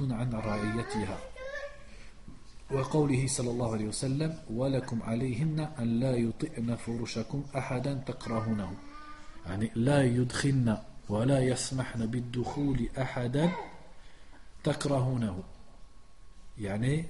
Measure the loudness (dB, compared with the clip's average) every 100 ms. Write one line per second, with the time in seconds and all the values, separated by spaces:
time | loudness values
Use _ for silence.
0 | 0 0 0 0 0 0 0 0 0 -2
1 | -2 -4 -8 -8 -8 -6 -8 -10 -14 -12
2 | -14 -14 -14 -14 -14 -14 -4 -2 2 4
3 | 6 6 4 2 0 2 0 0 -2 0
4 | 0 2 0 -2 -4 0 2 2 0 -2
5 | 0 0 2 2 2 2 -2 0 2 4
6 | 4 4 2 0 -4 -2 -2 -2 -2 -4
7 | -2 -2 -2 -4 -2 -4 -2 -2 0 -2
8 | -4 -6 -2 0 2 0 -2 -6 -10 -12
9 | -12 -12 -12 -10 -6 -2 -2 2 6 6
10 | 6 6 2 2 4 4 4 2 0 -14
11 | -2 2 4 6 6 2 0 -2 -2 0
12 | 0 0 -2 -2 -2 0 2 2 0 0
13 | -2 0 0 4 4 4 -6 -12 -14 -14
14 | -14 -14 -16 -14 -16 -4 0 0 2 4
15 | 4 2 0 -2 -8 -12 -16 -14 -16 -16
16 | -16 -16 -16 -14 -14 -8 -4 0 2 2
17 | 0